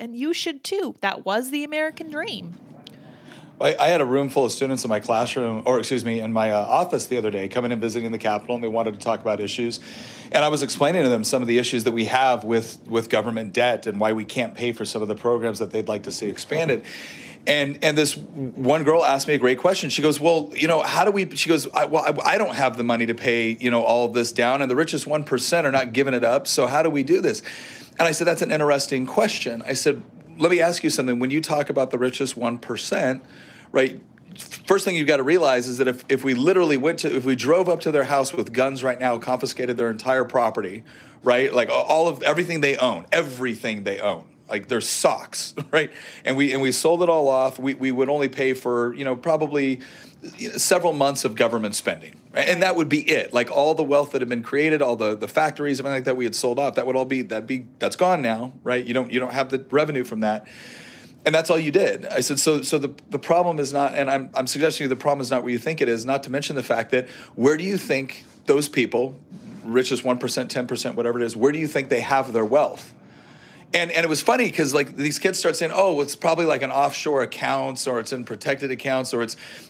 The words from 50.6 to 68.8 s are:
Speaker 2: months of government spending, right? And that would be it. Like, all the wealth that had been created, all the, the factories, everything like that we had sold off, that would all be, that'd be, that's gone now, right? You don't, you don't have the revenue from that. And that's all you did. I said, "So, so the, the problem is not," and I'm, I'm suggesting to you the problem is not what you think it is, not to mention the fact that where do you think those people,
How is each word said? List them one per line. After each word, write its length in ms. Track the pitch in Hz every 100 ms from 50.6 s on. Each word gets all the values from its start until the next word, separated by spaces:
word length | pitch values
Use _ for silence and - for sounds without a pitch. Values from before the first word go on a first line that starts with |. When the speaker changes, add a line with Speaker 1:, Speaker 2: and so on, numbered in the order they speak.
| - 180 175
Speaker 2:
months 320 | 151 139 135
of 100 | 131
government 400 | 110 117 113 107
spending, 400 | 104 - 85 - - -
right? 120 | - 151
And 160 | 175
that 140 | 185 175
would 140 | 151
be 100 | 151
it. 320 | 143 143 92
Like, 180 | 120 120
all 220 | 143 151
the 100 | 160
wealth 280 | 147 143 143
that 80 | 139
had 80 | 123
been 140 | 120
created, 400 | 117 139 156 156
all 120 | 135
the, 220 | 117 107 107
the 120 | 113
factories, 520 | - 156 151 147 135
everything 160 | 135 135
like 80 |
that 120 | 131 127
we 60 |
had 100 | 120
sold 240 | - 127 120
off, 160 | 139
that 120 | 127 123
would 80 |
all 120 | 131 131
be, 160 | 131
that'd 240 | 107 110 113
be, 180 | 131 117 -
that's 180 | 101 -
gone 240 | 180 180
now, 320 | 123 113 123 135
right? 220 | 123 123
You 80 | 120
don't, 180 | 120 120
you 80 | 117
don't 140 | 123
have 160 | 127 143
the 160 | 135 -
revenue 340 | 139 151 139
from 160 | 117 110
that. 260 | 110 107 - - - - - - - -
And 100 | -
that's 140 | 156 165
all 100 | 165
you 120 | 156
did. 340 | 160 160 98
I 160 | - -
said, 180 | 127 139
"So, 220 | - 151
so 180 | 131 151
the, 160 | 139 - -
the 80 | 143
problem 400 | - 170 175 160
is 160 | 135
not," 200 | 139 139
and 160 | 143 135
I'm, 200 | 139 131
I'm 140 | - 131
suggesting 320 | 139 160 -
to 60 |
you 40 | 143
the 80 | 127
problem 240 | 147 143
is 100 | 123
not 120 | 127
what 100 | 120
you 60 | 120
think 240 | 156 160
it 60 | 123
is, 180 | 113 120
not 160 | 135
to 80 | 135
mention 260 | 135 147 143
the 60 |
fact 300 | 117 117 117
that 160 | 127 127 - -
where 240 | - 123 156
do 60 |
you 120 | 185 196
think 480 | - 135 135 - - - -
those 240 | 143 147
people, 480 | -